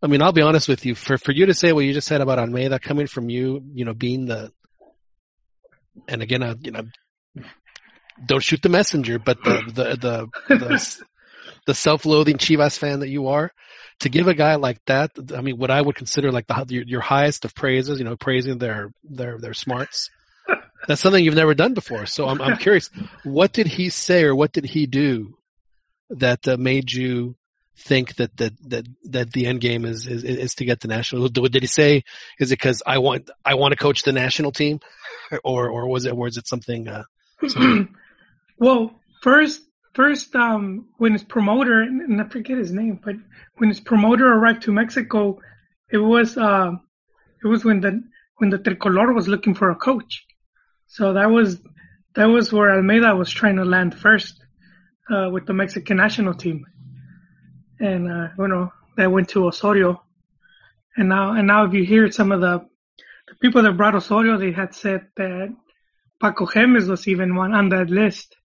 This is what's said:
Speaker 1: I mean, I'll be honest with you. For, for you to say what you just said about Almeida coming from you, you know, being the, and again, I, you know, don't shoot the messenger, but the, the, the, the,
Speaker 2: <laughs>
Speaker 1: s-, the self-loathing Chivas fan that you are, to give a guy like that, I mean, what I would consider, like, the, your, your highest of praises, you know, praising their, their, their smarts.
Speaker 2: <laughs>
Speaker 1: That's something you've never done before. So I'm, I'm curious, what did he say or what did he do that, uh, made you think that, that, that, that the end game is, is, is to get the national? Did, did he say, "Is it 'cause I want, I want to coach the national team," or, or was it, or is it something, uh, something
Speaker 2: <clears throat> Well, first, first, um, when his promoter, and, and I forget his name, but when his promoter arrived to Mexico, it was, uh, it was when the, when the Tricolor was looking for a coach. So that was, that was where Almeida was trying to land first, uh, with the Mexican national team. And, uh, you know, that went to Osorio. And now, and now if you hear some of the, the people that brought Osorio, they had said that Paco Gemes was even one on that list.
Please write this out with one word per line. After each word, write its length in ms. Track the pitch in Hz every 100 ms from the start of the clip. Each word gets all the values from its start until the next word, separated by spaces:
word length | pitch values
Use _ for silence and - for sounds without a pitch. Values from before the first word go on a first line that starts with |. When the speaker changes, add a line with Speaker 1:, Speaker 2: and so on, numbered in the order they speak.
Speaker 1:
I 60 | 156
mean, 140 | 143
I'll 100 | 160
be 100 | 165
honest 260 | 151 156 -
with 180 | 131 127
you. 80 |
For, 240 | 117 - 135
for 140 | -
you 160 | 139 190
to 60 |
say 200 | 180 175
what 120 | 156 139
you 80 |
just 140 | 139 -
said 140 | 151
about 180 | 135 127
Almeida 380 | 117 120 131 131
coming 300 | - 147 143
from 220 | - 117
you, 340 | 120 131 135 139
you 100 | 139
know, 100 | 120 110
being 300 | 120 127 127
the, 260 | 113 107 _ _ _ _ _ _ _ _ _ _ _ _ _ _ - -
and 140 | 120
again, 220 | 113 123
I, 100 | 123 113
you 100 | 131
know, 120 | 110 113 _ _ _ _ - - _ _ - _ _ _ _ 120
don't 180 | 135
shoot 180 | - 160
the 80 | 190
messenger, 500 | 180 208 156 120 117
but 220 | 110 127
the, 200 | - - 113
the, 600 | 117 123 123 123 117 113 - -
the, 100 | 262
the, 140 | -
Speaker 2:
<laughs> 0 |
Speaker 1:
s-, 280 | 277 - - - _ _ _ - - -
the 80 |
self-loathing 640 | 135 - 151 156 151 151 147
Chivas 400 | - 156 147 -
fan 220 | 147 143
that 100 | 139
you 180 | 143 131
are, 240 | 143 165 _ _ - - _
to 80 | -
give 180 | 147 175
a 60 |
guy 220 | 160 151 156
like 280 | 139 120 -
that, 260 | 135 156 - 131 123
I 60 |
mean, 160 | 131 123
what 140 | 127
I 100 | 135
would 140 | 143 139
consider, 360 | 123 - 139
like, 160 | 123 117
the, 180 | 127 135
your, 140 | 123
your 180 | 120 123
highest 440 | 110 139 147 147 113
of 100 | -
praises, 440 | 143 131 131 139
you 60 | 120
know, 100 | 117
praising 420 | - 127 127 127
their, 340 | 120 107 104 _
their, 340 | 156 135 123 117
their 160 | 113
smarts. 560 | - - 123 151 - - _ _ _ -
Speaker 2:
<laughs> 400 | - - _ -
Speaker 1:
That's 140 | 147
something 220 | 190 190
you've 120 | 165 156
never 180 | 160
done 200 | 147 196
before. 320 | 240 - 117 101
So 220 | - 139
I'm, 140 | 135
I'm 160 | 135 120
curious, 320 | - 202 - - - -
what 280 | 143 139 190
did 160 | - 175
he 220 | - 180
say 340 | - - 180
or 120 | 156 135
what 160 | 151
did 120 | - 139
he 200 | 156 147
do 520 | 135 147 120 104 - _ _ _ _ _ _ _
that, 380 | 180 127 123 -
uh, 100 | 127
made 340 | 127 131 127
you 440 | 123 127 123 120 123 _ _ _ _
think 380 | - 135 127 -
that, 200 | 120 -
that, 160 | 113 107 135
that, 160 | 120 120 127 -
that 260 | 127 120
the 120 | 127 123
end 160 | 127
game 240 | 120 117 117
is, 220 | 110 123
is, 160 | 120
is 320 | 123 127 127 -
to 100 | 123
get 140 | 120
the 80 | 117
national? 400 | 110 117 127 127
Did, 220 | 123 127
did 120 | 127
he 40 | 127
say, 360 | - 147 147 - - - -
"Is 140 | 135
it 60 | 127
'cause 260 | 131 123 -
I 120 | 139
want, 320 | 135 131 - - -
I 100 | 139
want 160 | 139
to 60 | 139
coach 260 | 147 -
the 80 | -
national 400 | 131 127 - 151
team," 280 | 139 147 151 - _ - - - 151
or, 260 | - 127 120
or 180 | 117 127
was 180 | 127 123
it, 80 |
or 140 | 120 120
is 80 | 117
it 120 | -
something, 420 | 127 113 117 113
uh, 140 | 107 107 _ _ _ 294
something 480 | 262 254 220 190 _
Speaker 2:
<clears throat> 80 | _ _ _ _ _ _
Well, 400 | 240 254 220 _ _ _
first, 400 | 254 277 302 - _ _ _
first, 420 | - 277 285 - 262
um, 540 | 233 220 196 190 - _
when 160 | 226
his 100 | 208
promoter, 580 | - - 202 226 269 226
and, 200 | 226 262
and 200 | 330 208
I 40 | 214
forget 320 | 254 214 254
his 160 | 185
name, 260 | 185 226 190
but 140 | - 202 - - - _
when 140 | 220
his 100 | 196
promoter 480 | - 220 208 240 262
arrived 360 | 226 226 226
to 100 | -
Mexico, 640 | 202 233 - 233 220 202 196 - _ _ _ _
it 80 | 214
was, 400 | 214 233 226 247
uh, 340 | 220 196 185 175 _ _ _ _ _ _
it 60 | 214
was 160 | 226
when 160 | 220 202
the, 240 | 196 202 - _ _ _
when 140 | 208
the 100 | 196
Tricolor 540 | 196 190 202 185 233
was 160 | 233 180
looking 260 | 202 214 180
for 160 | 196
a 40 | 175
coach. 500 | - 262 - - _ _ _ _ _ _ _
So 260 | - 202
that 180 | 190 208
was, 300 | 226 214 175 - _ - _ _ -
that 100 | 214
was 260 | 233 226
where 200 | 214 208 190
Almeida 400 | 190 220 233 196
was 160 | 175
trying 240 | - 214 190
to 80 |
land 340 | 180 180 180 -
first, 460 | 208 214 - - _ _ _ _ _ _ -
uh, 200 | 208 190
with 140 | 185 185
the 80 |
Mexican 420 | 185 190 190 - 190
national 380 | 208 220 196
team. 320 | 180 180 156 131 _ - - - - _ _ _ - _ _
And, 320 | 208 185 175
uh, 160 | 170 165 185
you 100 | 196
know, 240 | 185 180 _ _ -
that 120 | 190
went 200 | 190 185
to 180 | 208 180
Osorio. 560 | - 202 202 185 180 _ _ _ _ _ _ _ _ _ -
And 100 | 190
now, 240 | 190 196
and 160 | 226 196
now 160 | 208
if 100 | 208
you 120 | 190 180
hear 260 | 214 214
some 220 | 214 196
of 80 | 196
the, 260 | 180 175 - _ _ _ - - _
the 60 | -
people 200 | 247 247
that 160 | 214 180
brought 180 | 208 202
Osorio, 420 | - 214 226 220
they 140 | 190
had 240 | 170 185 -
said 320 | 208 190 190 -
that 400 | 190 180 196 254 _ _ _ _ _ _
Paco 260 | 208 208 175
Gemes 440 | 220 240 247 185
was 180 | 185 -
even 280 | 185 185 185
one 180 | 185
on 160 | 214 196
that 200 | 185 180
list. 460 | 185 214 - - _